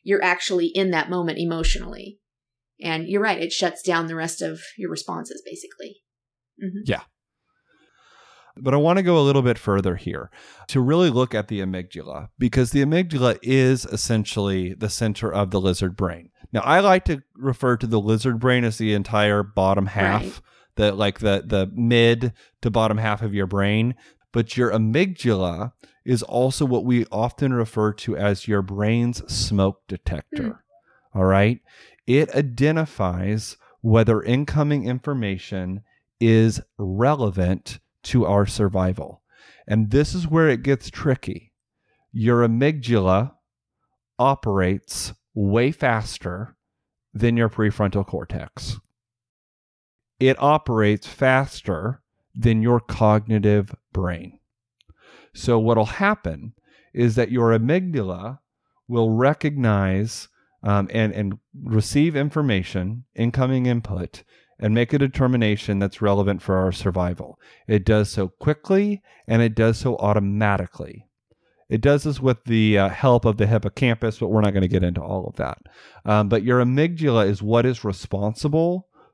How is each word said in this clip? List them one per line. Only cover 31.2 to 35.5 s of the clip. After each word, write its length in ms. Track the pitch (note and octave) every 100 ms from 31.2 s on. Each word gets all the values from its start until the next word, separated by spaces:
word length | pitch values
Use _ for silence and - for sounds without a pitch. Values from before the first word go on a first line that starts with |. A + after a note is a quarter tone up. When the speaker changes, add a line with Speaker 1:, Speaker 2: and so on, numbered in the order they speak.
| F#2+
Speaker 2:
right? 340 | G2 G#2 B2 _ - - _ -
It 280 | C3+ D#3
identifies 1200 | C#3 C#3+ A#2 D3 D#3+ D#3 - F#2 F2 F#2+ G#2+ - - _ _
whether 380 | A2+ A2+ A2+ A2
incoming 640 | - B2+ D3 D3+ D3 C#3+
information 960 | A#2+ B2 - C#3 G#2 F#2+ -